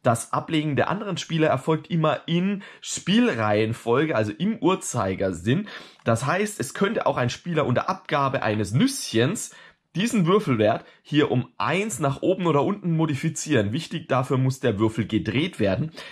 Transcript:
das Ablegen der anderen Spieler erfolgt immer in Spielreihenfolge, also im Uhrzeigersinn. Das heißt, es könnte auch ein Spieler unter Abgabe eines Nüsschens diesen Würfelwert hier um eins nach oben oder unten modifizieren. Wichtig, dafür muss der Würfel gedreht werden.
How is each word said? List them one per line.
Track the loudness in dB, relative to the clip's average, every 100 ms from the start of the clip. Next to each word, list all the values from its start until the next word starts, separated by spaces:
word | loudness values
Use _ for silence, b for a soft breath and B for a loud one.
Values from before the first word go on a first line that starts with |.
das | 0 0 -2
Ablegen | -6 -2 -2 0 0
der | 0
anderen | -2 -4 -6
Spieler | -4 0 2
erfolgt | 2 0 -2 0
immer | 0 0 0 -2
in | -2 0 -4 B B
Spielreihenfolge, | -12 -8 0 2 2 2 2 2 2 -2 0 2 2 0
also | 0
im | -2 -4 0
Uhrzeigersinn. | 0 0 -2 -2 -2 0 -2 -2 0 0 -2 B B B -2
Das | 0 0
heißt, | -2 -2 -4
es | -6
könnte | -2 0 0 0
auch | 0
ein | -2
Spieler | -4 -4 0 2
unter | 0 0
Abgabe | -4 -2 0 0 0
eines | 0 0 0
Nüsschens | 2 2 0 -2 2 2 2 -8 B B B _ -4
diesen | 0 2 4
Würfelwert | 4 4 2 4 2 -4 B
hier | -2 2 4
um | 2 -2 -2
eins | 0 0 -2 -2
nach | -2 0
oben | 0 0 2
oder | 2 2
unten | 0 0 0
modifizieren. | 0 0 -4 -4 0 2 2
Wichtig, | -2 -6 -8 -2
dafür | 0 2 2
muss | 0 0
der | 0 2
Würfel | 0 0 -2
gedreht | -2 -2 -2 -2 0
werden. | 0 0 -2 B B